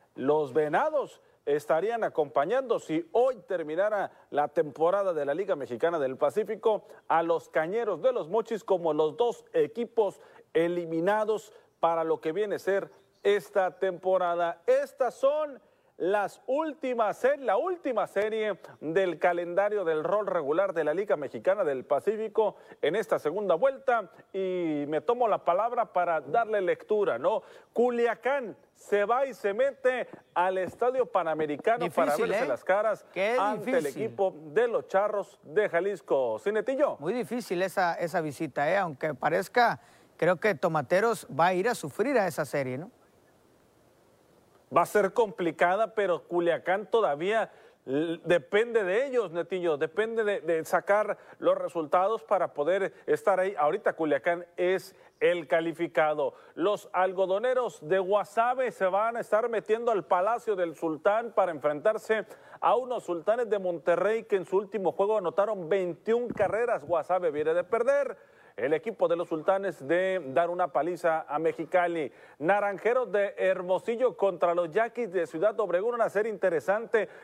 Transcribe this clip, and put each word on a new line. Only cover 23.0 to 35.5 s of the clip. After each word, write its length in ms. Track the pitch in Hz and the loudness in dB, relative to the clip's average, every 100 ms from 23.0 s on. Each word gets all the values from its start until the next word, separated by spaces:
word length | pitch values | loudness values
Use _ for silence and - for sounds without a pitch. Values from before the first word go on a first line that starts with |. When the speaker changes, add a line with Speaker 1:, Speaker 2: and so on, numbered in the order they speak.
| 202 151 | 0 -2
Speaker 1:
segunda 360 | 147 185 202 165 | -2 -2 0 2
vuelta, 540 | 269 269 - 233 180 - _ | 2 0 -2 -2 -4 -16 _
y 540 | 190 185 180 165 147 143 | -6 -4 -4 -2 -2 -2
me 140 | 151 | -2
tomo 260 | 151 247 226 | 0 0 2
la 160 | 170 | 2
palabra 480 | - 180 233 240 220 | 2 0 0 -2 -2
para 300 | 185 175 156 | -2 0 -2
darle 400 | 135 233 214 214 | 0 -2 0 0
lectura, 560 | 175 160 - 214 160 117 | 0 -2 -2 0 0 0
¿no? 240 | 165 214 - - - | 0 0 -4 -18 -6
Culiacán 840 | - 247 240 233 208 247 277 214 139 _ _ | 0 0 2 0 0 -2 -2 -4 -12 _ _
se 280 | - 208 | -2 0
va 220 | 202 247 277 | 2 2 0
y 80 | |
se 200 | 214 202 | -2 -4
mete 540 | 208 269 - 254 247 - - _ | 0 -2 0 -2 0 -6 -12 _
al 240 | 160 185 190 | 0 0 0
Estadio 480 | 175 - 240 262 247 | -4 0 0 0 0
Panamericano 840 | 190 160 156 156 143 214 226 170 | 0 0 0 -2 0 0 0 0
para 240 | - 151 | 0 2
Speaker 2:
Difícil, 180 | 147 - | 2 0
Speaker 1:
verse 140 | 196 277 | 0 -2
Speaker 2:
¿eh? 20 | |
Speaker 1:
las 160 | - | -4
caras 420 | - 196 220 185 - | 0 0 0 -4 -6
Speaker 2:
Qué 240 | 175 202 247 | -4 0 0
Speaker 1:
ante 340 | 202 214 190 | 0 -2 -2
el 120 | 175 | -2
Speaker 2:
difícil. 200 | 143 147 | -2 -4
Speaker 1:
equipo 300 | 220 120 190 156 156 | -6 0 -2 -2 -4
de 160 | 160 240 | 0 0
los 180 | 180 - | 0 0
Charros 500 | 190 208 208 185 - | 0 0 -2 -6 -14
de 240 | 131 | -4